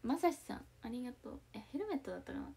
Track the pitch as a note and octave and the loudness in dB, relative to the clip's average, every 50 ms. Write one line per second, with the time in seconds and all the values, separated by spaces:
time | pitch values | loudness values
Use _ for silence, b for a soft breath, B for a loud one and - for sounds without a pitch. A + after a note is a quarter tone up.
0 | - A3+ C#4 E4 - E4+ - - - - - - - - - - - A#3 A#3+ B3 | 4 4 4 8 8 6 6 6 -6 -8 -8 -8 -8 -14 -16 -10 -6 -4 -4 -2
1 | B3 B3 B3+ - - C4 - C#4 - - - G#3+ - - - D4+ G#4 G#4+ F4+ - | -4 -4 -6 -8 -10 -10 -10 -10 -12 -10 -12 -12 -10 -6 -4 -2 0 2 0 0
2 | - G3 F3+ - - - - F3+ - - - | 0 -2 -6 -6 -6 -6 -6 -4 -6 -6 -10